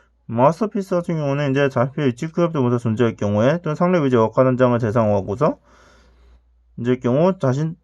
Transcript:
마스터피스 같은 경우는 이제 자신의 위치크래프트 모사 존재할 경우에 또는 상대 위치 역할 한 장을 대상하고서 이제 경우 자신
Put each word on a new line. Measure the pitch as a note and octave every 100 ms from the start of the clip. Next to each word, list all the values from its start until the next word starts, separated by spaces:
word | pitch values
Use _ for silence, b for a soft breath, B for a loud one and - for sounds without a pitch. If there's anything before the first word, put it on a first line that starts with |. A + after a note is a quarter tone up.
| b _ -
마스터피스 | A2+ C#3 E3 G#3+ G3+ F#3+
같은 | F3+ E3+ D#3+
경우는 | C#3+ C#3 C#3+
이제 | C3+ C#3+
자신의 | C3 C3+ D#3+ C#3
위치크래프트 | A#2+ D#3+ F3 E3+ D#3+
모사 | B2 A#2+
존재할 | A#2 A2 A#2 A2
경우에 | G#2 G#2 B2 E3+
또는 | E3
상대 | D3+ F3+ F3+
위치 | C#3
역할 | B2 A2 - C3
한 | B2+
장을 | B2+ A#2+
대상하고서 | A2+ A#2+ G#2+ G#2 F#2 G2 D3+ - b b b b b b b b _ _ _ -
이제 | A#2+ B2
경우 | B2 C3+ F3+ F#3
자신 | C3+ C3+ D#3+ -